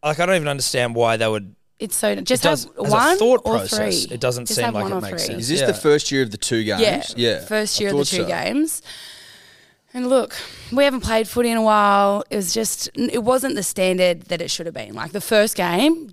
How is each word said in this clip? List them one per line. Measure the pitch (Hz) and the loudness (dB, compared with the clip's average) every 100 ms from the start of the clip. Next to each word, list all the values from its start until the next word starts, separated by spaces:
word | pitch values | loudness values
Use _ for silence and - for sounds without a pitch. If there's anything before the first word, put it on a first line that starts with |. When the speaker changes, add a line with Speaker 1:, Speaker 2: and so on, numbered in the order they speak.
Speaker 1:
like, | 151 151 | -2 0
I | 175 | 2
don't | 185 | 2
even | 147 | 0
understand | 139 127 135 123 | -2 -2 0 0
why | 117 117 113 | 2 2 2
they | 110 | 2
would | 107 98 - _ _ | 0 -6 -18 _ _
Speaker 2:
It's | 220 - | -6 -2
so, | 214 202 | -2 -2
just | 185 254 | -2 0
Speaker 1:
it | 170 | 2
does, | 147 | 0
Speaker 2:
have | - - 202 | -4 -6 2
Speaker 1:
as | |
a | 214 | 4
Speaker 2:
one | 269 262 | 4 4
Speaker 1:
thought | 226 247 | 4 4
Speaker 2:
or | 220 226 | 2 -2
Speaker 1:
process, | 190 214 214 175 - | 0 -2 0 -2 -2
Speaker 2:
three. | |
Speaker 1:
it | 120 | -2
doesn't | 123 123 120 | -2 -2 -4
Speaker 2:
Just | - | -2
Speaker 1:
seem | |
Speaker 2:
have | 120 | -2
Speaker 1:
like | 104 | -2
Speaker 2:
one | 98 | -4
Speaker 1:
it | 98 | -4
Speaker 2:
or | |
Speaker 1:
makes | - 90 - | -6 -6 -6
Speaker 2:
three. | |
Speaker 1:
sense. | - | -4
Speaker 3:
Is | 117 | -2
this | 147 | 0
Speaker 1:
Yeah. | 139 | 0
Speaker 3:
the | |
first | - 156 147 - | 2 4 4 2
year | 139 | 0
of | 123 | -2
the | 104 | -2
two | - 117 | -2 0
games? | 107 101 | 0 2
Speaker 2:
Yeah, | 214 - - - | 2 0 -6 0
Speaker 3:
Yeah, | 120 107 | 0 0
Speaker 2:
first | - 214 214 - | -2 -2 -2 -2
Speaker 3:
I | |
Speaker 2:
year | 202 | -2
of | 143 | 0
the | |
Speaker 3:
thought | 143 185 | 0 -2
Speaker 2:
two | |
Speaker 3:
so. | 175 | -2
Speaker 2:
games. | 170 180 254 311 - - - - - - - - - _ _ _ 254 | -2 -2 -2 -2 -4 -10 -20 -18 -20 -20 -20 -20 -20 _ _ _ -6
And | 247 | 2
look, | 262 226 - - - - | 2 2 -8 -14 -16 -4
we | 247 | 2
haven't | 285 262 | 2 2
played | 220 220 220 | 0 0 0
footy | 247 240 | 0 0
in | 226 | 2
a | |
while. | 220 214 202 202 202 202 - | 4 4 6 6 4 2 -2
It | |
was | 208 180 | -4 -2
just, | 226 220 - - - | -2 -2 -4 -8 -4
it | 240 233 | -2 -2
wasn't | 226 262 269 | 0 0 0
the | 208 | -4
standard | 180 - 185 185 180 170 | -4 0 0 2 2 0
that | - 170 | -6 -8
it | 165 | -6
should | - 170 | -6 -8
have | |
been. | - 107 | -10 -12
Like, | 104 127 | -10 -8
the | 190 | -8
first | - 220 202 - | 0 2 2 0
game, | 175 175 277 330 285 | 0 2 2 2 -4